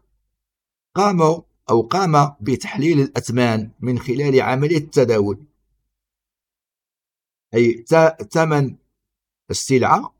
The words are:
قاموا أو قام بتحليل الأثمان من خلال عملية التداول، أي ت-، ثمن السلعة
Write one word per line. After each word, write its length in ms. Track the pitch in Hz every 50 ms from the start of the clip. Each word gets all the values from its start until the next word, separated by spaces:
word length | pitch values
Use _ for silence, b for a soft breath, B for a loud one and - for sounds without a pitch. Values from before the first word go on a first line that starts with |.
| _ _ _ _ _ _ _ _ _ _ _ _ _ _ _ _ _ _ -
قاموا 460 | 180 202 202 185 170 160 156 165 165 - _ _ _ _ -
أو 120 | 110 113
قام 540 | 110 - 165 190 190 165 151 143 143 143 - -
بتحليل 580 | 104 135 123 - - - - - 143 170 170 139
الأثمان 720 | 135 - - 120 - - 117 127 123 117 110 110 107 110 - -
من 200 | 117 127 123 117
خلال 420 | - 131 120 139 147 143 135 127
عملية 360 | 104 110 131 135 147 156 170
التداول، 680 | 151 147 - - 143 123 117 113 107 101 101 101 - - _ _ _ _ _ _ _ _ _ _ _ _ _ _ _ _ _ _ _ _ _ _ _ _ _ _ _ _ _ _ _ _ _ _ _ _ _ _ _ _ _ 110
أي 200 | 117 120 117 113
ت-، 540 | - - - 160 165 160 160 - - 107 -
ثمن 440 | - 165 160 156 151 143 139 120 - - _ _ _ _ _ _ _ _ _ _ _ _ _ -
السلعة 680 | - - - - 135 123 117 113 156 208 294 - _